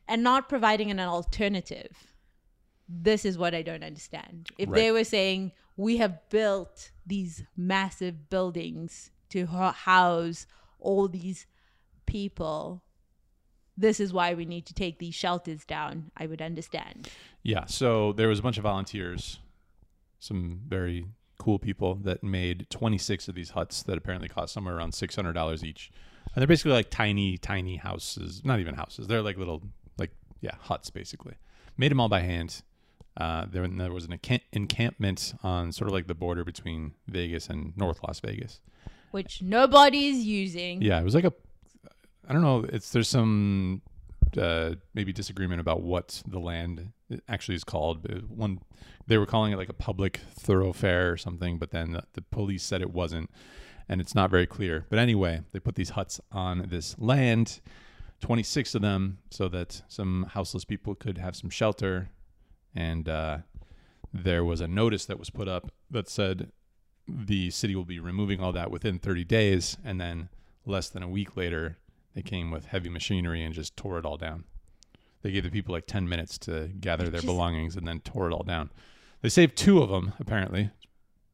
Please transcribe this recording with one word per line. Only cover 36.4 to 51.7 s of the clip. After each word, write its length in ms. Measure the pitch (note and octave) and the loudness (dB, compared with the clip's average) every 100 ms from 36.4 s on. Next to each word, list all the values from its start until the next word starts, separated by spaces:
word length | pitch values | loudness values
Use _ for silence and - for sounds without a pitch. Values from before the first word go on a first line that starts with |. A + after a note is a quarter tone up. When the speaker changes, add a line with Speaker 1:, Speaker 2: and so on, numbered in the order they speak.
Speaker 2:
between 480 | F2 - E2+ E2 D#2 - - | -4 -8 -8 -6 -8 -10 -8
Vegas 420 | F2+ F2 E2 - | -4 -4 -4 -6
and 260 | D#2+ D#2+ F2+ | -8 -6 -4
North 240 | F#2 D#2+ - | -4 -2 -6
Las 140 | - | -8
Vegas. 400 | - G#1 - - - - - - _ | -8 -8 -10 -14 -20 -20 -18 -18 _
Speaker 1:
Which 280 | G3 F#3+ - | -8 -8 -6
nobody's 880 | F#3 A3 C4+ C#4 C#4+ C#4+ C#4+ C4+ G#3+ | 2 6 10 12 12 10 4 2 2
using. 560 | G#3 F#3+ E3+ F3+ F3+ | 0 0 -2 -6 2
Speaker 2:
Yeah, 180 | G#2 E2+ | 4 4
it 40 | |
was 100 | F2 | 6
like 100 | C#3 | 6
a, 80 | F3 - - - - _ - - _ _ - | 6 2 -8 -20 -20 _ -20 -20 _ _ 0
I 60 | |
don't 80 | C#3+ | 4
know, 240 | D#3+ B2 - | 6 4 2
it's, 200 | A2+ - | -4 0
there's 160 | A#2+ A2+ | 2 4
some, 720 | C3+ A2 G#2+ G2+ G2 F#2 F#2+ - - - - - - | 6 6 6 4 2 0 -2 -8 -20 -20 2 4 4
uh, 380 | F2 E2 E2 E2+ - | 2 2 0 -4 -6
maybe 220 | - G2 | -4 -4
disagreement 480 | F#2 F#2+ F#2+ F2+ F2 | -4 -6 -2 -2 0
about 180 | E2 E2 | 2 0
what 420 | F2 F2 - - - | 0 -2 -2 -10 -8
the 140 | F2+ | -6
land 520 | E2+ E2+ E2+ E2 F#2 - - A#2 - | -4 -4 -4 -6 -10 -16 -12 -12 -6
actually 260 | G#2+ - | -6 -4
is 100 | F#2 | -6
called. 400 | - D#2+ D#2 D#2+ - | -4 -2 0 -2 -6
Uh, 80 | - - | -8 -8
one, 300 | - G#2 F#2 - - - - - | -4 -4 -4 -10 -20 -20 -8 4
they 100 | A2 | 6
were 80 | |
calling 300 | G2+ A2+ G#2+ | 6 4 2
it, 20 | G2 | 0
like, 140 | F#2 | -4
a 20 | |
public 440 | - - F#2+ F#2+ - - - | -6 -4 0 0 -2 -10 -4
thoroughfare 720 | - F#2+ F#2+ F2 G2+ F2+ F2+ | 4 4 4 2 2 4 4
or 60 | E2+ | 0
something, 400 | - F2 F2+ E2+ | -4 -4 -2 -2
but 140 | D#2+ | -4